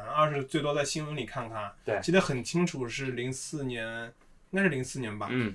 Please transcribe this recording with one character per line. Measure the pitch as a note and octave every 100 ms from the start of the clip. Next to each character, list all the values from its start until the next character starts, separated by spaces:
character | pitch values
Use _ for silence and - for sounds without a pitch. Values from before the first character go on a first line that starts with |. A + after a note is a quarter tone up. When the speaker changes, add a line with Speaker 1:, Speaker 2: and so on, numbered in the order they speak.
| A2+
Speaker 1:
二 | D3+ D3+
是 | C#3+
最 | C3 D#3
多 | D3
在 | D3
新 | C#3 D#3 D3+
闻 | D3
里 |
看 | A2+ C3 A#2
看。 | A2 G2+ -
Speaker 2:
对。 | - G2+
Speaker 1:
记 | B2
得 | F#3
很 | - B2+
清 | A#2 E3+ F3
楚， | C#3 A#2+
是 | C3+ C3+
零 | A#2+ B2+
四 | B2+ - D3+
年， | C3+ A#2 A2+ A#2 A#2 - - - -
应 | F#3+
该 |
是 | F#3+
零 | C3
四 | B2+ C3+
年 | A#2 G#2
吧。 | G#2
Speaker 2:
嗯。 | B2+ A2